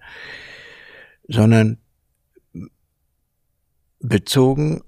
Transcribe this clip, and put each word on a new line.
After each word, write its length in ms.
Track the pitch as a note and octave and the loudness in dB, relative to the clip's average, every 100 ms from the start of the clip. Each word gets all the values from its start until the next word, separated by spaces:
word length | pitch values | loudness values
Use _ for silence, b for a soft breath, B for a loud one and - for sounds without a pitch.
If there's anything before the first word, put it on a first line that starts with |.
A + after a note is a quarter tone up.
| B B B B B B B B B B B B _ | B B B B B B B B B B B B _
sondern 520 | A2+ A2 A2+ A2 A2+ _ _ _ _ _ _ _ F2 F#2+ _ _ _ _ _ _ _ _ _ _ _ _ _ | 0 4 4 2 -2 _ _ _ _ _ _ _ -18 -18 _ _ _ _ _ _ _ _ _ _ _ _ _
bezogen 840 | B2 G#2 - C#3 C3 C3+ D3+ D#3 | -4 -4 0 2 2 2 -2 -4